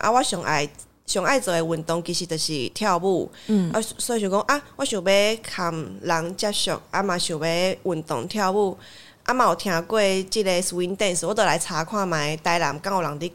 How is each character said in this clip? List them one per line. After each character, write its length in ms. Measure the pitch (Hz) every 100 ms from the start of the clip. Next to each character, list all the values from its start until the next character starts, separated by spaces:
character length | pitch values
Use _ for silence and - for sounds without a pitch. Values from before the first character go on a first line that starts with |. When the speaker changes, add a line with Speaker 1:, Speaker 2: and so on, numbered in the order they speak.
Speaker 1:
啊， 80 | -
我 100 | 247
上 220 | 285 175
爱， 260 | 131 151 147 - - _ -
上 160 | 196
爱 160 | 185 269
做 160 | 208
的 100 | 170
运 200 | 165 160
动 180 | 160 165
其 100 | 170
实 140 | 170 170
就 100 | 160
是 320 | - 151 113
跳 280 | - 214 175
舞。 320 | 190 175 - - -
Speaker 2:
嗯。 240 | 214 170
Speaker 1:
啊， 100 | 220
所 360 | 220 - - 233
以 40 |
想 80 | 196
讲， 120 | 196
啊， 200 | 214 285 -
我 100 | -
想 160 | 269 208
要 360 | 180 196 208 226 -
含 240 | - 170 165 120 196
人 340 | 160 165 170 190
接 160 | 208
触， 240 | 208 - 156 -
啊 100 | 175
嘛， 160 | 196 175
想 220 | - 156
要 380 | 160 170 185 185
运 180 | 196 160
动 240 | 156 139 170
跳 240 | 214 190
舞。 260 | 202 196 180 - - - -
啊 80 | -
嘛， 140 | 254 220
有 80 |
听 320 | 170 202 170 170
过 120 | 214 196 190
即 180 | 190 220
个 80 | 190 180
swing 340 | 190 175 180
dance， 320 | 196 208 175 165
我 60 |
就 100 | 214
来 140 | 185 165
查 240 | - 160
看 240 | 165 214 190
觅， 300 | 160 147 156
台 220 | - 170
南 200 | 156 147
敢 120 | 196
有 80 | 190
人 180 | 156 147
伫 140 | 170